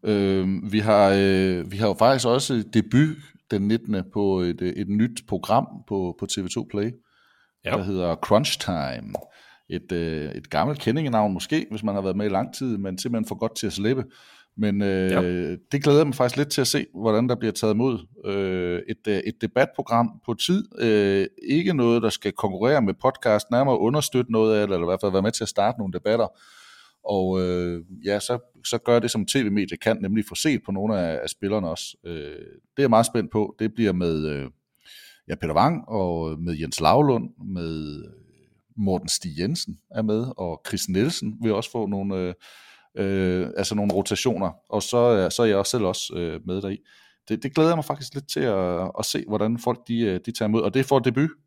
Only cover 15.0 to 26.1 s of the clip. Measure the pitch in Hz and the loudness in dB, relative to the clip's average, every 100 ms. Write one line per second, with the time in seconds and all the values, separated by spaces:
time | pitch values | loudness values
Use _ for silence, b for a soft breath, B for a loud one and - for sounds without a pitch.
15 | 92 92 90 90 82 87 _ 143 143 143 | 2 2 2 0 -2 -6 _ 0 4 6
16 | 156 127 123 131 143 - 127 151 - - | 6 2 0 2 -2 0 0 0 -4 -2
17 | 110 107 123 123 110 - 110 107 131 113 | 2 2 2 0 -2 0 0 2 2 0
18 | 80 - - 101 95 92 90 87 - 107 | -6 -12 -6 -2 -2 0 -2 -4 -6 -8
19 | - 98 90 - 110 - 131 - 131 117 | -2 -2 -2 -6 -2 2 0 0 0 2
20 | 120 - - 113 - 185 - - 117 107 | 2 -2 -8 -4 0 0 -2 -2 2 4
21 | 98 98 98 - - 143 185 165 117 117 | 4 2 0 -4 -2 0 2 2 4 4
22 | 113 - 101 - 104 95 113 147 104 92 | 2 -2 -6 -2 -4 0 2 2 2 0
23 | 131 - 123 107 - 120 139 127 107 147 | -2 0 2 2 2 0 2 2 2 0
24 | 139 127 123 113 110 107 104 92 85 95 | 0 -2 0 2 4 4 2 0 0 0
25 | 104 95 98 - 107 - 101 123 98 90 | 0 2 0 -2 -4 0 0 0 -6 -4
26 | - | 0